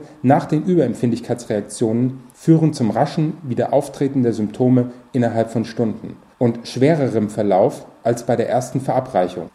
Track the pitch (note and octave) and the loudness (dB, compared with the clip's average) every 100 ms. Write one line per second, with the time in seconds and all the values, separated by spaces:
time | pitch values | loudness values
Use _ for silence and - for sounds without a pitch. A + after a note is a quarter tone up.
0 | - - B2 D3+ - D3+ D#3 F3 B2 G#2 | -6 -2 2 2 2 -2 2 2 2 0
1 | A#2+ A2 - A#2 - G#2+ G#2 - A2+ A2+ | -2 -2 -4 -6 -2 -4 -4 -2 0 2
2 | B2+ C3+ - _ - D#3+ D#3 D#3 A2 A2+ | -2 -4 -14 _ 4 4 4 2 0 2
3 | C#3+ - D#3 D3 C3 A2+ A2+ C3+ C#3+ - | 0 0 -2 -4 -6 -2 0 0 0 -2
4 | C#3 C#3 A#2+ G#2+ G#2 - B2+ B2+ B2 - | -2 2 0 0 -4 0 4 4 2 -6
5 | - B2+ A#2 A2 A2 A#2+ G#2+ - A2 - | -6 -2 0 0 0 -2 -4 -2 -2 -4
6 | - - - _ A#2+ A2+ - B2 C#3 E3 | -10 -16 -20 _ 0 0 -8 0 2 4
7 | B2 A2 G#2 A2+ G#2 F#2+ A2 - - - | 0 0 -2 -2 2 4 2 0 -12 -6
8 | A#2 B2 - A#2 A2 B2 B2+ C#3 - B2+ | -4 -2 -2 -2 0 -2 -2 -4 -2 -2
9 | - F#2+ F2+ - E2 | -2 -2 -2 -4 -6